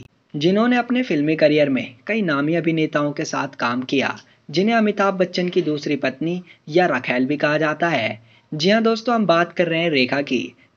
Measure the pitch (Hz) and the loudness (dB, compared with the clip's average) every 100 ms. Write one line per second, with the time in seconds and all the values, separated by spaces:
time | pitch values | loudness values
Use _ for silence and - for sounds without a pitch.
0 | - _ _ 151 160 202 240 247 240 247 | -10 _ _ -2 2 2 2 2 0 -2
1 | 254 151 147 160 151 151 143 127 117 - | 0 0 0 2 4 4 2 0 -4 -12
2 | - 220 185 143 147 170 165 160 156 151 | -6 -2 0 0 0 0 0 0 0 0
3 | 147 143 156 139 139 - 120 123 131 139 | -2 -4 -6 -4 -6 -6 -4 -4 -2 -2
4 | 113 - - _ - 156 208 233 214 208 | -2 -6 -16 _ -6 -2 2 2 2 2
5 | 196 190 180 185 180 180 156 151 151 139 | 0 0 -2 -2 -2 0 0 -2 -2 -2
6 | 131 127 160 180 - - - 160 175 127 | -2 -4 -4 -4 -8 -20 -2 2 2 0
7 | 123 123 131 147 151 151 156 151 170 143 | -2 -2 0 0 0 2 0 0 0 0
8 | 131 113 - _ - 151 175 220 220 226 | -2 -6 -16 _ -10 -2 2 4 2 0
9 | 233 233 185 170 170 - 170 165 170 143 | 0 0 2 2 2 0 0 0 2 2
10 | 123 139 143 123 - - _ | 2 0 -2 -4 -4 -14 _